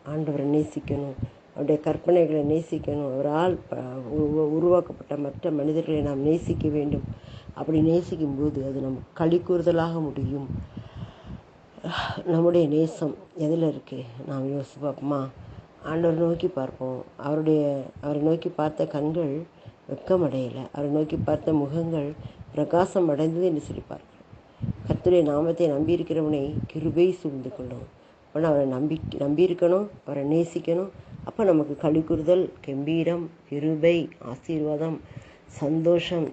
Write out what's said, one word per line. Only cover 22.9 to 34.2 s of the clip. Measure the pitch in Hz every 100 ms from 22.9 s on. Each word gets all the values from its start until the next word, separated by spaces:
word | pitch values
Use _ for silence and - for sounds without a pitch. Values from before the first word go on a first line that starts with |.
| 196 170
அடைந்தது | 143 160 165
என்று | 180 151
சொல்லி | - - -
பார்க்கிறோம். | - - - - - - - - - -
கர்த்தருடைய | - - 180
நாமத்தை | 151 147 165 165 170
நம்பியிருக்கிறவனை | 143 156 170 165 160 151 151 139 151 -
கிருபை | 156 160 143 185
சூழ்ந்து | 185 160 139 131 -
கொள்ளும். | 127 120 - - - _ _
அப்ப | 151 165
அவரை | 143 135
நம்பி, | 127 151 156 -
நம்பியிருக்கணும், | - 143 151 180 170 175 185 208 - -
அவரை | 143
நேசிக்கணும். | 139 160 165 170 160 170 190 - - -
அப்ப | - -
நமக்கு | 202 160 151 143
களி | 160 156
கூறுதல், | 156 160 156 180 175 -
கெம்பீரம், | - 135 143 165 165 175 165 - -
கிருபை, | 143 151 156 165 170 143 -